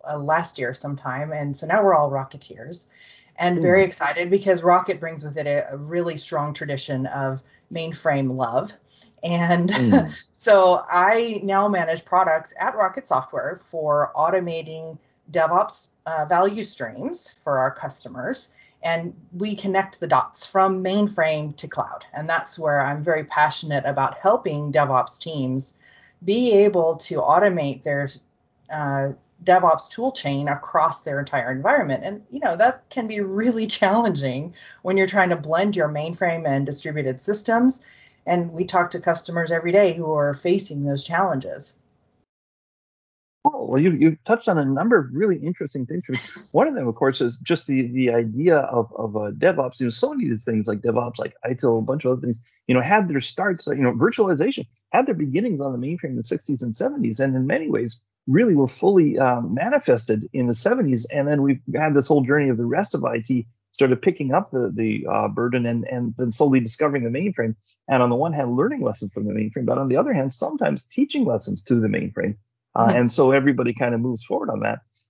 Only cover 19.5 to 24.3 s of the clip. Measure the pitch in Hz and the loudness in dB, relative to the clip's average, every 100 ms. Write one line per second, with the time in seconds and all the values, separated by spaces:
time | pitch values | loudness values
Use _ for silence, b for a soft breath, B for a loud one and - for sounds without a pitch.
19.5 | 202 196 190 190 - 165 139 - - - | -6 -2 -2 -2 -6 0 2 0 -6 -4
20.5 | 190 190 185 185 196 208 208 160 156 151 | 2 2 2 0 0 0 0 0 0 -4
21.5 | 147 147 - - 160 - - 156 165 - | -10 -10 -8 -8 -10 -14 -10 -4 -4 -4
22.5 | - 156 143 135 147 151 156 151 156 151 | -4 0 2 0 -2 -2 -2 -2 2 2
23.5 | - 160 143 131 139 135 - 185 | 0 -4 -2 -2 -2 -2 0 2